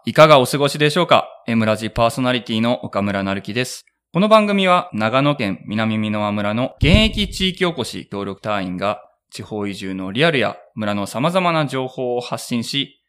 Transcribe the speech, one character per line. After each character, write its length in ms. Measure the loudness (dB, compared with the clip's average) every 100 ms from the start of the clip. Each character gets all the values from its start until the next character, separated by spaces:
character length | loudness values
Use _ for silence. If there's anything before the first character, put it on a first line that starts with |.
い 80 | 0
か 140 | 6 8
が 120 | 8
お 80 | 4
過 100 | 0
ご 100 | 0
し 120 | 2
で 100 | 0
し 80 | 2
ょ 60 |
う 40 | 4
か？ 200 | 4 2 -8
エ 80 | -2
ム 140 | 0 2
ラ 80 |
ジ 160 | 0 -2
パ 160 | 0 0
ー 20 |
ソ 140 | 2
ナ 100 | -2
リ 100 | -2
テ 100 | -2
ィ 60 | 0
の 240 | 0 -2
岡 200 | -4 -2
村 180 | -2 -2
成 180 | -2 -4
樹 100 | -6
で 120 | -6
す。 200 | -6 -8 -18 _ _
こ 80 | 0
の 80 | 4
番 200 | 4 4
組 200 | 2 2
は、 220 | 2 0
長 280 | -2 0 2
野 140 | 2
県 280 | 0 -4 -6 -6
南 320 | -4 -2 -2
箕 200 | -2 -2
輪 120 | -2
村 240 | -2 -2
の 180 | -2 -4 0
現 340 | 4 6 4
役 160 | 0 -4
地 220 | -2 -2
域 120 | 0 -2
お 60 |
こ 80 | -2
し 240 | -6 -8 -10
協 140 | -8
力 160 | -8 -8
隊 240 | -4 -4
員 120 | -4 -4
が、 260 | -4 -4 -10 _ _
地 140 | -16
方 240 | -10 -6 -6
移 80 |
住 180 | -6 -8
の 180 | -8 -6
リ 140 | 0
ア 60 | 0
ル 80 | 2
や 180 | -2 -4 -14
村 220 | -8 -4
の 100 | -4
様 240 | -4 -4 -2
々 220 | 0 0
な 160 | 0 -2
情 200 | -4 -6
報 280 | -6 -6
を 40 | -6
発 280 | -6 -8 -6
信 160 | -4
し 360 | -4 -6 -6 _